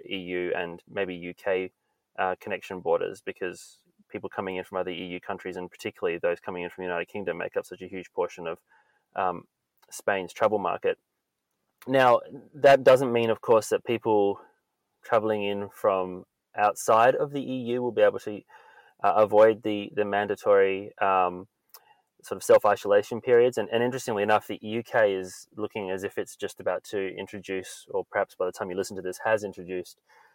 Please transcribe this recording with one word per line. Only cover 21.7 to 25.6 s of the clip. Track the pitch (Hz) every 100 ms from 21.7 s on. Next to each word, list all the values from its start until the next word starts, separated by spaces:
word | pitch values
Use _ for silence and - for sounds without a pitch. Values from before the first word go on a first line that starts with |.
| - _ _ _ _
sort | - 95
of |
self-isolation | - 113 104 101 101 101 - 117
periods. | 127 120 123 120
And, | 104
and | 117
interestingly | 123 127 - 104
enough, | 104 107 -
the | 107
U | 107 113
K | - 123 104
is | 95 92 - -
looking | -